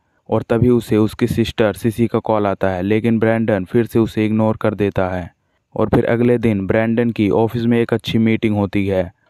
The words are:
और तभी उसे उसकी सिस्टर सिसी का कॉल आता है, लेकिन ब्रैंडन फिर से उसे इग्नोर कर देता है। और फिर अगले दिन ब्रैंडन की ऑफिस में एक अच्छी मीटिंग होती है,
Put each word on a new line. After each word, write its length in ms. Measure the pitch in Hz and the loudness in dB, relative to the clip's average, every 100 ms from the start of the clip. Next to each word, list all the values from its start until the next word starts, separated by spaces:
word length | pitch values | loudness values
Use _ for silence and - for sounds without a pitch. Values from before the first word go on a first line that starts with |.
| _ _ - | _ _ -4
और 140 | 110 | -4
तभी 260 | - 117 123 | 0 2 4
उसे 260 | 120 - 107 | 2 2 0
उसकी 300 | 107 - 120 | 0 0 -2
सिस्टर 460 | 113 113 - 110 | 0 -4 0 0
सिसी 320 | 98 117 110 113 | 0 -4 -2 -2
का 120 | 117 | -2
कॉल 280 | - 110 101 | 0 0 0
आता 240 | 95 95 | -2 -2
है, 120 | 92 | -2
लेकिन 360 | 95 107 113 113 | 0 0 0 0
ब्रैंडन 460 | 113 113 110 104 | 2 0 0 -2
फिर 220 | 92 120 113 | 0 -2 0
से 120 | 120 | 0
उसे 280 | 107 - 107 | 0 0 0
इग्नोर 300 | 110 110 110 | 0 0 0
कर 180 | 110 | -4
देता 340 | 101 101 - 92 | -2 -2 -2 -4
है। 240 | 92 85 _ _ _ _ | -4 -10 _ _ _ _
और 140 | - 107 | -4 0
फिर 160 | 120 | 0
अगले 320 | - 117 120 120 | 2 2 2 2
दिन 280 | 113 104 95 | 2 0 0
ब्रैंडन 440 | 110 113 113 120 | 0 0 0 -2
की 180 | 110 101 | 0 0
ऑफिस 320 | 101 113 120 | 2 0 0
में 180 | 117 117 | 0 0
एक 120 | 117 | 2
अच्छी 240 | 113 - 117 | -2 -2 0
मीटिंग 380 | 113 110 110 104 | 2 2 0 0
होती 300 | 98 104 98 | 0 -2 0
है, 240 | 95 90 - | -2 -2 -8